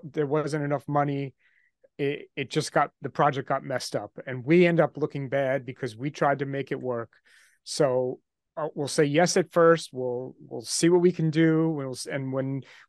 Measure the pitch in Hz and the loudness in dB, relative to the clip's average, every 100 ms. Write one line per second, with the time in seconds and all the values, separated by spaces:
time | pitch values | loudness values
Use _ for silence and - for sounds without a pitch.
0 | 156 156 143 151 147 151 143 143 - 143 | 0 -4 -2 -2 -2 -4 -2 -4 -2 0
1 | 139 139 139 - _ _ _ _ _ - | 0 -2 -6 -12 _ _ _ _ _ -4
2 | 139 - - - 127 156 - 160 143 - | -4 -4 -8 -8 -4 -4 0 0 0 -4
3 | 135 - 151 139 - 135 143 127 - 123 | -10 0 2 2 -4 -4 -4 -6 -6 -8
4 | 104 - - 127 120 175 175 165 147 - | -8 -12 -12 -8 2 6 6 4 2 0
5 | 151 143 135 139 131 135 123 123 127 110 | -6 -6 -4 -2 0 -2 -6 -8 -10 -8
6 | 143 - 147 139 139 139 135 135 127 117 | -10 0 0 0 -2 -6 -6 -6 -4 -6
7 | 113 _ _ _ _ _ - - 143 127 | -8 _ _ _ _ _ -12 0 2 2
8 | 127 - _ _ _ - 156 139 139 - | -2 -6 _ _ _ -8 -8 -6 -2 2
9 | 147 147 175 190 170 170 165 165 - 127 | 2 4 4 2 2 6 6 6 0 -8
10 | 127 123 131 - 143 131 113 - 170 175 | -6 -6 -10 -16 -14 -12 -6 0 4 6
11 | 175 170 160 156 165 160 160 151 135 127 | 4 2 0 4 4 4 0 -2 -6 -10
12 | - 139 131 131 135 135 - - | -8 -6 -4 -4 -4 -6 -8 -20